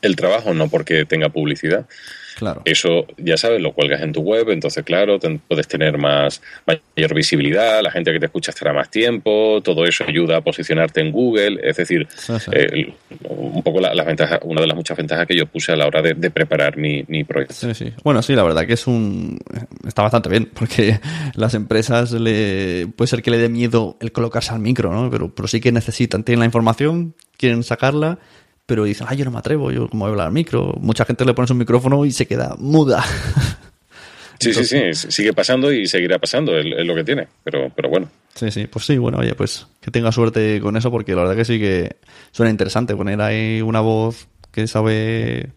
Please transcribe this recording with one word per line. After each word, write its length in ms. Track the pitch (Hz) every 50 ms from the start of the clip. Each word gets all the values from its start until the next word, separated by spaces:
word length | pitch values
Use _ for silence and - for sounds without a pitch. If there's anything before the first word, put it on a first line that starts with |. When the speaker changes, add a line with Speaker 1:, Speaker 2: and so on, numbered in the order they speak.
| -
Speaker 1:
el 120 | 107 92
trabajo, 380 | 80 - 90 98 113 113 104 87
no 140 | 80 78 78
porque 360 | 90 85 78 - 85 80 76
tenga 240 | - - 80 78 76
publicidad. 580 | 76 78 76 76 71 - - 78 85 104 - - - - - - - - - - -
Speaker 2:
Claro. 240 | - 113 101 78 - -
Speaker 1:
Eso, 420 | 82 78 - - 87 85 85 82 - -
ya 180 | - 82 85 82
sabes, 240 | 80 - 117 117 107
lo 140 | 85 - -
cuelgas 260 | - 76 71 71 71 78
en 100 | 78 76
tu 80 | 82
web, 300 | 78 92 107 113 117 113
entonces, 320 | 101 82 80 82 - - 78
claro, 320 | - - 92 101 104 101
ten-, 220 | 95 - 82 80 76
puedes 280 | _ _ 85 76 76
tener 300 | - - 80 78 78 76
más, 420 | 73 71 71 71 71 71 71 - - - - - - _
mayor 480 | - 82 78 _ _ _ - 80 78 -
visibilidad, 680 | 78 78 - - 78 71 71 78 98 113 113 110 110
la 80 | 107 85
gente 220 | - 90 82 85 80
que 60 | 82
te 80 | 82
escucha 240 | 80 _ 87 80 -
estará 220 | - - - 76 71
más 180 | 73 67 -
tiempo, 680 | - 107 113 120 120 110 - 110 107 107 110 110 110 107 98
todo 220 | - 87 78 85
eso 180 | 87 85 - -
ayuda 300 | - 76 85 85 80 82
a 40 | 80
posicionarte 600 | 78 85 80 - 82 - 82 80 - 160 - -
en 100 | 156 156
Google, 480 | - 107 127 123 117 107 101 104 101 - -
es 100 | - 80
decir, 300 | - 87 - 90 82 160 - -
Speaker 2:
Sí, 180 | - - - 117 113
sí. 120 | - - -
Speaker 1:
eh, 400 | 71 71 - - 73 - - - _ _ _ - - -
un 360 | - - - - - - 87 -
poco 160 | - 78 -
la, 120 | - - -
las 100 | 85 78
ventajas, 320 | 82 80 76 78 73 85 - -
una 180 | 82 82 80
de 60 | 80
las 80 | 80 78
muchas 200 | 85 82 - 85
ventajas 300 | 82 85 73 78 80 87
que 100 | - 90
yo 120 | 85 78
puse 240 | - _ 82 - -
a 40 | 85
la 120 | 78 76
hora 160 | 73 71 78 78
de, 100 | 82 80
de 160 | - 82 90
preparar 480 | 80 - 80 78 - 76 71 71 71
mi, 260 | 76 76 76 73 71 69
mi 160 | - 78 78 76
proyecto. 320 | - - 71 67 - -
Speaker 2:
Sí, 180 | - - 120 113
sí. 180 | - 113 117 113 - -
Bueno, 180 | 156 143 113
sí, 140 | 117 - 139
la 80 | 120 98
verdad 240 | 85 80 80 82
que 60 | - 117
es 120 | 117 -
un, 540 | - 123 117 110 101 98 92 90 - - - - - - - 117 - - - -
está 160 | - - - 104
bastante 260 | 107 117 117 110 -
bien, 180 | 92 110 110 - -
porque 460 | - 110 113 - - 110 101 110 104 - 147 160
<laughs> 160 | 160 156 139 -
las 220 | - 110 117 120
empresas 560 | 110 104 - 110 110 113 - 123 117 120 117
le, 760 | 120 117 113 113 110 104 110 101 95 95 98 92 87 90 87 95 -
puede 120 | - 117
ser 160 | 120 - 120 110
que 80 | -
le 80 | 120 117
dé 100 | 117 117
miedo 480 | 117 117 120 117 117 117 110 90 - _
el 120 | - 113
colocarse 420 | - - 117 117 - 113 - - 117
al 60 | 113
micro, 340 | 107 110 127 117 107 92 85
¿no? 160 | 107 123 123
Pero, 240 | 123 110 - 85 -
pero 140 | - 104
sí 120 | 107 - 113
que 120 | 113 123
necesitan, 520 | 120 117 107 - 110 - 123 113 - 101 110
tienen 180 | - 120 117
la 40 | 117
información, 720 | 113 113 117 113 113 113 - 139 151 165 170 170 165 156 _ _ _ _
quieren 280 | _ - 127 117 117 117
sacarla, 560 | - 123 - - 135 143 151 151 160 175 185 - _ - - _ _ _ _ _ -
pero 140 | 127 110 107
dicen, 240 | 104 101 - 120 117
"Ay, 60 | 131
yo 80 | 139 143
no 80 | 131
me 80 | 120 113
atrevo, 320 | - - 151 151 139 135
yo 160 | 127 123 120
cómo 160 | 113 - 110 101
voy 60 | 104
a 20 |
hablar 160 | 107 101 87
al 60 | 80 95
micro". 400 | 151 170 - - 120 - - - -
Mucha 240 | - - 113 - 120
gente 180 | - 123 - 127
le 100 | 127 120
pones 160 | 120 127 120
un 60 | 127
micrófono 460 | 123 120 110 117 123 123 131 139 143 143
y 80 | 143
se 160 | 127 - 120
queda 260 | - - 120 123 - - -
muda. 420 | - 135 151 160 151 135 117 85
<laughs> 720 | - - - - - - - - - - - - - - _ _ _ _ _ - - - - - - - - -
Speaker 1:
Sí, 100 | - 120
Speaker 2:
Entonces 500 | 107 110 123 117 120 143 117 90 80 -
Speaker 1:
sí, 80 | -
sí, 40 | -
sigue 200 | - - 104 107 104
pasando 380 | - 95 - 127 131 131 143
y 160 | 143 120 101
seguirá 320 | 87 - 92 87 87 92 87
pasando, 360 | - - - 127 156 135 87 80
es, 60 | 73 80 60
es 80 | - 85
lo 80 | 85 85
que 100 | 80 87
tiene, 220 | 78 139 139 80 - _ _ _
pero, 260 | - 73 71 67 65 -
pero 140 | - - 65
bueno. 180 | 76 92 98 - _ _ _ _ _
Speaker 2:
Sí, 160 | - 120 110
sí, 160 | 104 - 104
pues 180 | - - 110 -
sí, 120 | - 147
bueno, 200 | 131 120 120 123 135
oye, 140 | 123 117 -
pues 300 | - 101 101 - - - _ _ _
que 80 | - -
tenga 220 | - 120 117 113
suerte 480 | 110 123 117 113 110 113 110 107 107 104
con 160 | 104 104 104
eso, 160 | 110 117 127
porque 240 | 120 117 107 98 92
la 60 | 90
verdad 140 | 87 92 95
que 80 | 110 117
sí 120 | 110 120 110
que 360 | 104 98 95 90 85 - - _ _ _ - - - _ _
suena 180 | - 120 113
interesante 420 | 110 101 101 101 - 110 120 120 104
poner 260 | 92 95 101 98 104
ahí 400 | 104 107 107 110 110 110 110 110
una 180 | 110 113 113 110
voz 480 | 110 110 110 110 110 113 113 - - _ _ _ - _
que 160 | - - 110
sabe 800 | 110 - 110 107 110 110 110 110 110 113 113 113 117 120 120 127 135 -